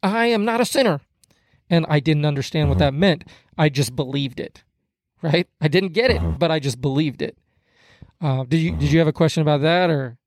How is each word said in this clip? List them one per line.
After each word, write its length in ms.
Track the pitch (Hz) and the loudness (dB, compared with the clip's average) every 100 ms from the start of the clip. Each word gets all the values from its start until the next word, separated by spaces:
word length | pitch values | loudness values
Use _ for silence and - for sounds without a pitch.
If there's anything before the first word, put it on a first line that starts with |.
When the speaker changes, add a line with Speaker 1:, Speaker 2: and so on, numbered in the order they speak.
Speaker 1:
I 240 | 196 220 233 | 0 0 0
am 180 | 226 208 | 0 0
not 160 | 233 | 0
a 40 | 240 | 0
sinner." 360 | - 247 147 _ _ _ _ _ _ _ | 2 0 0 _ _ _ _ _ _ _
And 160 | 170 160 | 0 2
I 120 | 151 | 0
didn't 260 | 139 151 151 | 2 0 0
understand 440 | 143 135 160 151 | -2 -4 0 2
what 100 | 92 | 2
Speaker 2:
Mm-hmm. 60 | 147 | 2
Speaker 1:
that 80 | 139 | 2
meant. 280 | 196 160 - - _ - | 2 0 -6 -20 _ 0
I 140 | 151 | 0
just 260 | 135 120 123 | 2 -4 -4
believed 440 | 135 139 139 123 | -6 -4 -6 -6
it, 240 | - - _ _ _ _ _ _ | -12 -14 _ _ _ _ _ _
right? 260 | 165 165 170 _ | -2 0 -2 _
I 60 | 156 | 0
didn't 260 | 180 190 | 0 0
get 160 | 165 254 | 0 0
it, 120 | 226 | 0
Speaker 2:
Mm-hmm. 160 | 165 156 | 0 -2
Speaker 1:
but 100 | 170 | -2
I 80 | 160 | 0
just 220 | 139 120 | -2 -4
believed 400 | 139 135 156 - | -2 0 -2 -2
it. 160 | - - _ _ _ _ _ _ - _ | -10 -10 _ _ _ _ _ _ -20 _
Uh, 260 | 160 131 127 | -4 -2 -2
did 120 | 156 | -2
you, 140 | 160 | 0
did 80 | 160 | -2
Speaker 2:
Mm-hmm. 140 | 143 | 0
Speaker 1:
you 60 | 156 | 2
have 80 | 156 | 2
a 60 | |
question 280 | - 160 - | 2 0 2
about 180 | 156 147 | 0 0
that, 300 | 151 175 180 | 2 2 2
or? 260 | 151 131 117 | 0 -4 -12